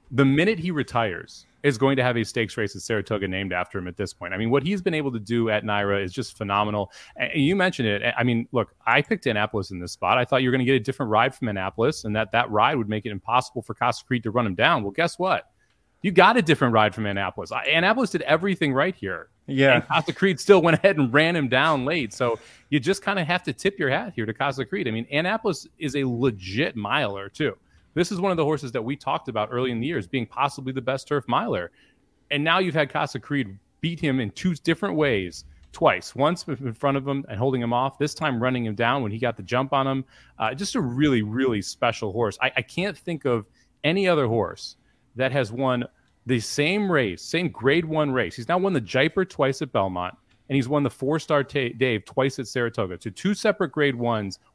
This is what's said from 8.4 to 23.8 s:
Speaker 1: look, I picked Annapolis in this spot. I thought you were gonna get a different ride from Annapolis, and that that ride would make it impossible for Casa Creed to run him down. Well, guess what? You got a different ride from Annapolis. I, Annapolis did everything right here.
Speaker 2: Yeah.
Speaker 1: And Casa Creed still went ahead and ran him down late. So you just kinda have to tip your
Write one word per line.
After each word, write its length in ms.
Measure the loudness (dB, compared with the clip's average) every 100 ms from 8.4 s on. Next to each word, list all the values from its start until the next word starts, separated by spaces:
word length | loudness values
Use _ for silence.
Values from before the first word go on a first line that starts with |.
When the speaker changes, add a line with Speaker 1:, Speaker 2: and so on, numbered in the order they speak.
| 0
Speaker 1:
look, 240 | -2 -4 _
I 160 | 2 2
picked 260 | 2 -2 0
Annapolis 440 | 0 0 -2 -6
in 80 | -8
this 140 | -10
spot. 260 | -4 0 2
I 60 |
thought 180 | 2 2
you 60 | 2
were 40 |
gonna 120 | 2
get 100 | 2
a 60 | 2
different 300 | 0 -4 0
ride 260 | 2 2 0
from 100 | -6
Annapolis, 560 | -4 -4 0 -2 -2
and 140 | -4 -2
that 160 | 0
that 180 | 0 2
ride 240 | 2 2
would 140 | 2 -2
make 180 | -4 -6
it 40 |
impossible 520 | -8 -2 -2 0 -6
for 120 | -10
Casa 300 | -2 -2 -2
Creed 200 | -4 -4
to 80 | -2
run 120 | -2
him 120 | 0 2
down. 260 | 2 2
Well, 80 | -2
guess 300 | -2 -2 -2
what? 240 | -2 -2 -4 _ _ _ _ _
You 60 | 2
got 260 | 6 6 6
a 60 |
different 320 | 4 4 4
ride 220 | 4 4 2
from 100 | -4
Annapolis. 460 | -2 -4 -6 -8
I, 100 | -6 0
Annapolis 440 | 2 2 2 0
did 120 | -2
everything 500 | 2 2 2 0 0
right 200 | 2 0
here. 360 | -2 -6 -8 -10 _ -4
Speaker 2:
Yeah. 300 | 4 6 6
Speaker 1:
And 100 | 4
Casa 260 | 0 0
Creed 280 | 0 0 4
still 200 | 6 8
went 180 | 8 6
ahead 200 | 4 4
and 160 | 4
ran 220 | 4 4 2
him 120 | 2
down 360 | 4 4 2
late. 280 | 0 -2 -4
So 280 | -2 -2 -2 -8 -20 _
you 100 | 0
just 240 | 0 -2
kinda 200 | -2 -2
have 200 | 0 -2
to 80 | -2
tip 260 | -4 -4
your 100 | -2